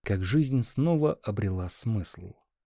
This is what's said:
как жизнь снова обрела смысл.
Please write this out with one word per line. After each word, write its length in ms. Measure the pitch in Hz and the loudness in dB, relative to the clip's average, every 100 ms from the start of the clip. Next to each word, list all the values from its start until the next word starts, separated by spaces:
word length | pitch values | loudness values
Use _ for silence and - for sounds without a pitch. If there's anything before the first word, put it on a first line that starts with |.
как 220 | - 98 | -2 -2
жизнь 380 | 92 139 139 131 | 2 2 4 2
снова 520 | 120 - 151 165 151 | 0 0 2 4 2
обрела 540 | - - 104 101 92 90 | 0 -4 -2 -2 -2 -4
смысл. 680 | - 120 110 90 - 90 - _ _ | -4 -2 -2 -2 -8 -14 -18 _ _